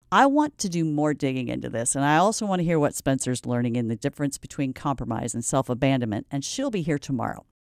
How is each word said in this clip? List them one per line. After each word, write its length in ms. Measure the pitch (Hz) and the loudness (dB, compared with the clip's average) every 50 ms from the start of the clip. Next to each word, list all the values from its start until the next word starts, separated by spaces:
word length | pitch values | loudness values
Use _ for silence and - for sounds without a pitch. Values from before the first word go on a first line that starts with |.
| _ _ | _ _
I 140 | - 196 254 | 4 6 6
want 320 | 277 277 302 302 - - | 6 6 4 2 2 -2
to 140 | - - 196 | -4 -4 -2
do 120 | 170 175 165 | 0 0 0
more 300 | 160 151 147 147 151 151 | 0 2 2 2 2 2
digging 360 | - 147 135 131 131 127 120 | 0 0 -2 0 -2 -2 -4
into 200 | 120 123 - 127 | -4 -4 -6 -4
this, 260 | - 113 120 123 - | -4 -2 -2 -2 0
and 120 | 135 139 | 2 2
I 100 | 143 151 | 4 4
also 300 | 160 180 208 220 - 220 | 6 4 4 2 0 0
want 140 | 202 190 180 | 0 0 2
to 40 | 170 | 2
hear 140 | 165 170 160 | 2 2 4
what 160 | 147 135 - | 2 2 0
Spencer's 500 | - - 143 135 131 - 127 127 120 - | -2 0 0 0 0 0 -2 -4 -4 -2
learning 320 | 120 123 120 120 123 113 | -2 0 0 0 0 0
in 120 | 123 120 110 | 0 -2 -2
the 80 | 117 | -2
difference 420 | 107 - 139 - - 147 139 - - | -2 -4 -4 -4 -2 -4 -4 -4 -8
between 340 | - - - - 143 135 127 | -12 -12 -6 -4 -4 -4 -4
compromise 600 | - - 151 139 - 123 - 117 107 - - - | -4 -4 -4 -4 -4 -4 -4 -4 -4 -4 -4 -6
and 100 | 117 117 | -6 -4
self-abandonment, 800 | - - 139 131 - 127 117 147 135 135 131 120 113 101 107 - - | 0 0 0 0 0 -2 0 2 2 2 2 0 -2 -2 -4 -4 -6
and 120 | - 139 139 | -6 -6 -6
she'll 280 | - - - 269 285 | -6 -6 -4 -2 -2
be 100 | 220 202 | -2 -2
here 180 | 156 165 151 143 | 0 0 -2 -2
tomorrow. 460 | - - 135 117 110 - - - - _ _ _ _ | -2 -4 -4 -2 -2 -4 -6 -8 -14 _ _ _ _